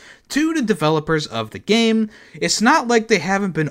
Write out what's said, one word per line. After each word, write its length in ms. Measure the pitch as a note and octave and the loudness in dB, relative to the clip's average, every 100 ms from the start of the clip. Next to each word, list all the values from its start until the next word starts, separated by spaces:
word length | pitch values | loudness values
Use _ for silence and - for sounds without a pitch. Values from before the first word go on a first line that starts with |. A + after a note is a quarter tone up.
| - - - | -8 -20 -6
to 240 | C#4 D#4+ | -2 0
the 80 | D#4+ | 0
developers 640 | G#3+ G3 D3+ D#3 D3+ D#3+ D3 | -2 0 0 0 0 -2 -2
of 260 | A#2 A2 | -6 -6
the 80 | - | -6
game. 500 | - A3+ A3+ A3 A3 - - | 0 2 2 2 -2 -6 -20
It's 280 | D3+ E3+ - | -6 -4 0
not 280 | A3 D#4+ A#3+ | 2 2 2
like 180 | A#3 A3 | 0 2
they 120 | G#3 | 0
haven't 340 | D#3 G3 G3+ | 0 -2 -2
been 160 | D#3+ D#3 | -2 -2